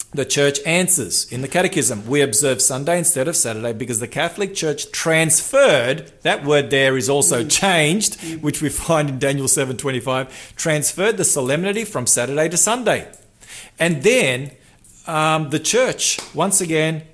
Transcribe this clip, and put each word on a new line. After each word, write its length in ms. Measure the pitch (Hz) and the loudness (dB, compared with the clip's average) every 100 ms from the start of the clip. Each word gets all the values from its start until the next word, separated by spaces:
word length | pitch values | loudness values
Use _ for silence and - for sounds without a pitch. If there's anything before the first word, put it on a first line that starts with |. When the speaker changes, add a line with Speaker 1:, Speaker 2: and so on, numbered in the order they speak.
| - | -10
Speaker 1:
The 100 | 143 127 | -6 -2
church 320 | 143 143 143 165 | 2 2 2 0
answers 640 | 170 185 - 95 - - | 0 2 2 0 -2 -4
in 100 | 120 | -6
the 80 | 131 | -2
catechism, 580 | 170 185 165 127 110 104 | 0 2 0 0 -2 -2
"We 140 | 143 | 2
observe 400 | 131 113 143 123 | 2 2 2 2
Sunday 380 | - 131 143 175 | 0 0 0 2
instead 300 | 165 135 139 | 2 0 0
of 80 | 170 | 0
Saturday 360 | 120 110 117 | -2 -2 -4
because 260 | 110 123 113 | -6 -4 -4
the 100 | 120 | -4
Catholic 460 | - 165 170 196 | -4 -4 -2 -6
Church 360 | 196 160 143 - | -4 -4 -4 -6
transferred," 1200 | - - 160 160 - - 269 269 147 120 151 156 - | -4 0 2 4 2 2 4 6 4 2 -2 -6 -6
that 220 | 156 208 | -2 -2
word 240 | 143 147 123 | 2 2 4
there 300 | 135 135 131 | 4 4 2
is 100 | 120 | 2
also 340 | 139 131 127 | 2 2 0
Speaker 2:
Mm. 60 | 147 | 0
Speaker 1:
changed, 720 | - 196 175 151 196 208 - | 0 2 4 2 2 -2 -4
Speaker 2:
Mm. 220 | 165 160 | -8 -4
Speaker 1:
which 180 | 151 143 | -4 -2
we 80 | 147 | -2
find 400 | - - 160 147 | -4 0 0 0
in 100 | 131 | -2
Daniel 300 | 139 139 135 | -2 0 0
seven 300 | - 131 127 | 0 0 -4
twenty-five, 500 | 143 131 123 131 131 - - - | -4 -4 -2 -4 -4 -12 -18 -6
transferred 600 | 165 151 147 - 202 196 | -2 0 -2 0 -2 0
the 80 | |
solemnity 600 | 175 151 127 151 190 202 | 0 0 0 0 0 -2
from 220 | 226 139 123 | -4 -4 0
Saturday 420 | - 120 143 160 | 0 0 0 0
to 80 | 175 | 0
Sunday. 480 | 208 247 220 127 - - - _ - - - - | 0 0 0 -2 -4 -18 -20 _ -20 -20 -20 -2
And 240 | 170 156 | 0 2
then, 480 | 165 247 151 123 139 - _ _ - - - | 2 4 2 0 -6 -14 _ _ -20 -18 -6
um, 420 | 160 156 156 151 | -2 2 0 0
the 100 | 151 | -2
church, 600 | - 226 254 - - - - | 0 2 0 0 -4 -4 -6
once 260 | 143 185 196 | -4 0 0
again, 440 | 175 160 156 160 - | 2 0 0 -2 -10